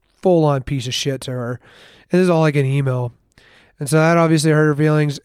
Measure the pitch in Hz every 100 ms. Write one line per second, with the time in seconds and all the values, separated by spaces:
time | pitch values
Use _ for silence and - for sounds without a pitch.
0 | _ _ 190 170 151 139 - 139 123 -
1 | 143 131 135 127 120 123 - - - -
2 | _ 180 185 160 156 143 135 139 135 127
3 | 120 - _ _ _ _ _ _ 139 156
4 | 160 170 165 160 156 151 156 143 156 151
5 | 147 139